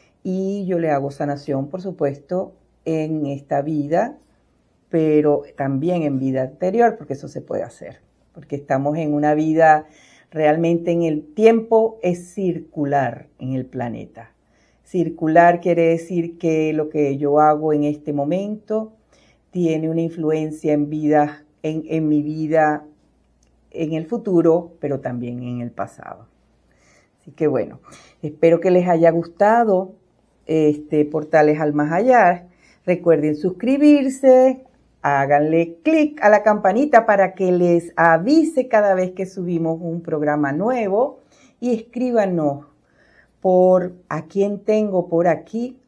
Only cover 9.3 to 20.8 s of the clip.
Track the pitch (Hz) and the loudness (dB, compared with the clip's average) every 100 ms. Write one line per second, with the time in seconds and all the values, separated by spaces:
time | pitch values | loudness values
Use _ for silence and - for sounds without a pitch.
9.3 | 151 156 160 160 151 - _ _ _ _ | 0 0 4 4 4 0 _ _ _ _
10.3 | 156 151 160 165 170 170 170 165 151 - | -2 0 2 0 0 0 0 0 -4 -6
11.3 | - 220 226 226 220 220 - 180 175 - | 2 4 4 2 2 2 -2 -4 -4 -8
12.3 | - 185 170 - 160 143 143 123 123 - | -6 -4 -4 -8 -6 -2 0 -2 -6 -16
13.3 | - 131 131 127 127 120 110 110 113 110 | -12 -8 -6 -8 -8 -8 -10 -14 -20 -20
14.3 | _ _ _ _ _ _ 180 165 - 160 | _ _ _ _ _ _ -4 -4 -4 2
15.3 | 165 175 175 180 170 165 165 170 175 170 | 6 6 4 0 0 2 0 -2 -6 -6
16.3 | - 165 156 156 156 151 156 143 139 143 | -4 -2 0 0 -2 -4 -2 -2 -2 0
17.3 | 151 151 151 156 151 147 147 - 143 143 | 4 4 2 0 0 0 -4 -6 -4 -2
18.3 | 180 202 214 - 220 220 _ _ _ _ | -4 -6 -10 -6 -6 -6 _ _ _ _
19.3 | _ _ 180 165 156 160 165 165 165 151 | _ _ -4 -2 -2 -2 -2 -4 -4 -2
20.3 | 156 156 151 156 147 | -2 -4 -4 -2 0